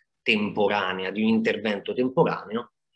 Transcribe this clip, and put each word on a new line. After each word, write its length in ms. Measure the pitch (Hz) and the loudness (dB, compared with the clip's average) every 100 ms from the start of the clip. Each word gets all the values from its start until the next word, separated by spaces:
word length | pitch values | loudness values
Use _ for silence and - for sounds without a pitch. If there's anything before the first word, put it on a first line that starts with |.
| _ _ | _ _
temporanea, 880 | - 107 104 98 101 104 95 92 95 | 0 0 0 0 2 2 0 -2 -4
di 120 | 101 | 0
un 80 | 110 | 2
intervento 640 | 113 113 107 107 101 - | 4 2 -2 -2 -4 -4
temporaneo, 800 | 107 127 131 - - 95 113 - _ _ | -2 0 2 0 0 -6 -8 -8 _ _